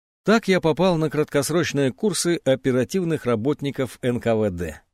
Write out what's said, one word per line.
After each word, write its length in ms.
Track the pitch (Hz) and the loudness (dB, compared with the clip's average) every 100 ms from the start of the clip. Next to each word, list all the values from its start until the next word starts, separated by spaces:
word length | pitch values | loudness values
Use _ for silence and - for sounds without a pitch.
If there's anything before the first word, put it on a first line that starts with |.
| _ _ - | _ _ 2
Так 240 | 220 - | 2 2
я 100 | 185 | 2
попал 380 | 160 151 185 165 | 2 2 2 2
на 120 | 156 | 0
краткосрочные 840 | 147 143 147 135 165 - 143 135 | -2 0 0 0 0 0 0 0
курсы 480 | - 214 165 170 170 | 0 -2 0 -2 0
оперативных 800 | - 131 139 123 120 190 170 151 123 | 0 0 2 0 0 -2 -2 -2 -2
работников 760 | 117 123 147 143 135 127 - | 0 0 -2 -4 -4 -6 -4
Н 180 | 127 120 | -2 -2
К 160 | 117 110 | 0 2
В 140 | 107 | 0
Д. 300 | 87 85 78 _ | -2 -8 -10 _